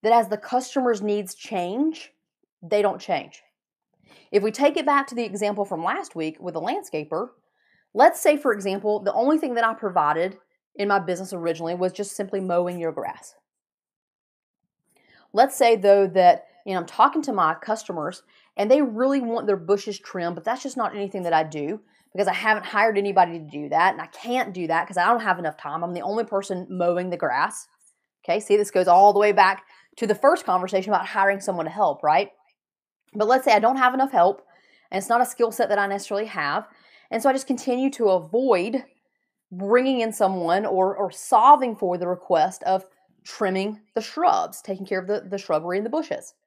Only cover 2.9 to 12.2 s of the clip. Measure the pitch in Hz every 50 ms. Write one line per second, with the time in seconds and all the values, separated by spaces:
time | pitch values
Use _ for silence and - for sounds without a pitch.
2.9 | - 180 - - 180 143 - - - - _ _ _ _ _ _ _ _ _ _
3.9 | _ _ _ _ - _ _ _ - 202 196 220 214 - 277 294 302 339 285 285
4.9 | 285 277 277 - 247 233 240 202 185 202 208 208 208 208 202 196 190 160 165 180
5.9 | 247 - 330 - - 170 160 156 156 - - 180 156 160 165 202 285 403 339 -
6.9 | - 156 151 151 160 165 226 247 _ _ _ _ _ _ _ _ _ _ _ _
7.9 | _ 202 269 349 - - - 330 302 285 - 269 214 208 190 196 190 202 208 208
8.9 | 208 208 190 196 - - 233 277 311 302 311 269 240 233 226 226 226 226 - 196
9.9 | 175 180 151 147 151 160 170 190 196 - _ _ _ _ _ _ _ - 202 202
10.9 | 202 196 180 175 180 175 190 185 202 175 165 170 160 156 165 165 175 180 185 185
11.9 | 180 - 202 202 - -